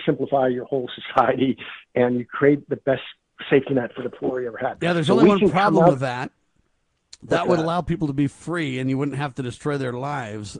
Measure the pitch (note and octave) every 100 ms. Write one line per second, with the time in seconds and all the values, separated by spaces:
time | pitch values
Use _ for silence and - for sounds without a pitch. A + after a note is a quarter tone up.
0 | - C#3 C3+ C#3 C3 B2 - C3+ B2 -
1 | - - A#2+ - C3 A2+ - - _ B2
2 | B2 B2 A#2+ - C#3+ C#3+ - C3+ - C3+
3 | - - _ - - C#3+ C3+ C3+ A#2+ -
4 | B2 - C3+ B2+ A#2+ A2 B2+ - E3+ E3+
5 | D3+ G3 F3 G3 G3+ E3 G3+ - E3 C3+
6 | C3 B2 C3+ _ _ _ _ _ _ _
7 | _ - B2 D#3+ F3+ F3 D#3+ F3 E3+ E3+
8 | D3+ C#3 C#3+ - - F3 D3 B2+ C3 C3
9 | D3 C#3 C#3+ C3 B2 - D3 C#3+ C3 A#2+
10 | C#3 C#3+ A2+ G#2+ G2+ -